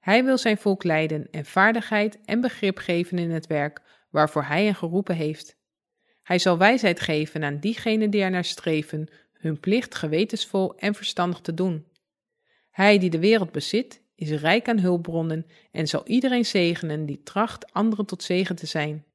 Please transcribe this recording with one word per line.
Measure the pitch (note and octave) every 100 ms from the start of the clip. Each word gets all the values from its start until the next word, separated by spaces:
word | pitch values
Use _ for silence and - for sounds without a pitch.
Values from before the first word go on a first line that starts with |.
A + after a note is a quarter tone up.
Hij | - A3
wil | B3+ C4
zijn | A#3 G#3+
volk | G#3 F#3+
leiden | F3+ D#3 D#3 D#3 -
en | D#3
vaardigheid | C#3+ - G3+ A3+ G#3 G#3+ G#3+ -
en | - A3+
begrip | B3 - G3+ F#3+
geven | - E3+ F3 F3
in | E3+
het | E3 D#3
werk | D3+ D3 D3 _ _ _
waarvoor | D3 D3+ D#3
hij | C#3 D3+
hen | G#3
geroepen | G3 E3+ F3 G3
heeft. | E3 D#3 D#3 - _ _ _ _ _ _ _
Hij | - F3+
zal | F#3+ E3+
wijsheid | F#3+ B3+ A3 F3
geven | - D3+ D3+ -
aan | D3 C#3+
diegenen | F3+ A3+ A#3 A3 G#3+
die | G#3
ernaar | F#3+ F3+
streven | E3+ - - D#3 D3 D3+ D#3 _ _
hun | _ D#3+ D3+
plicht | - A3+ A#3+
gewetensvol | - D#3 D#3 A3 A3+ - G3 F#3+ -
en | G3
verstandig | G#3 - - F3 F3
te | -
doen. | E3 F#3 D#3+ D#3 _ _ _ _ _ _ _ _
Hij | - G3+ G#3
die | F#3
de | D#3+
wereld | F#3 A3 E3+
bezit, | D3+ - G#3+ C4 - _
is | _ D#3
rijk | D3+ D#3 G#3+ A#3+
aan | A3+
hulpbronnen | F3+ F3 E3 E3 E3 D#3+ E3 _ _
en | - D#3
zal | - -
iedereen | A#3+ C4 B3
zegenen | A#3 G3+ E3+ E3+ E3 D3+ D3+
die | C#3+
tracht | - - A3+ - -
anderen | - A3 G#3+ G3+
tot | F3+
zegen | - F3+ F#3 F3
te | D#3
zijn. | D#3+ D3+ D3+ -